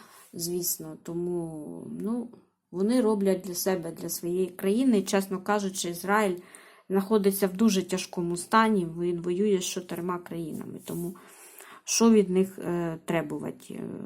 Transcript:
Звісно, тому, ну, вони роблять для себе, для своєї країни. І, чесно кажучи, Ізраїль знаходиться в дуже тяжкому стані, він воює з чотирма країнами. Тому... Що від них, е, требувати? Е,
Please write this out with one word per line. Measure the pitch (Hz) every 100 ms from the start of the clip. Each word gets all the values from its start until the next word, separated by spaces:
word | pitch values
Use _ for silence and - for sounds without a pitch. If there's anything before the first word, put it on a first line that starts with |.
| - - -
Звісно, | 175 170 180 175 - 160 156
тому, | - 170 175 175 165 156 147 85 - -
ну, | 196 240 - - _ _ _
вони | 175 202 254
роблять | 214 214 196 185
для | 190
себе, | 175 196 185 165
для | 160 170
своєї | - 170 180 185
країни. | - 190 220 269 208
І, |
чесно | 190 196 190 190
кажучи, | 196 208 196 185 175
Ізраїль | 170 185 214 208 180 - - - - -
знаходиться | 190 190 220 196 196 196
в |
дуже | 185 226 190
тяжкому | 180 185 - - 175 175
стані, | - 226 220 208 165 165
він | 175 175
воює | 175 180 214 185
з | 180
чотирма | 185 180 170 175 175
країнами. | 175 170 160 - - 185 -
Тому... | 170 170 - - - - - - - -
Що | - 226
від | 220 190
них, | 185 190 -
е, | 170 175 170 165 -
требувати? | 170 151 151 151 - -
Е, | - - -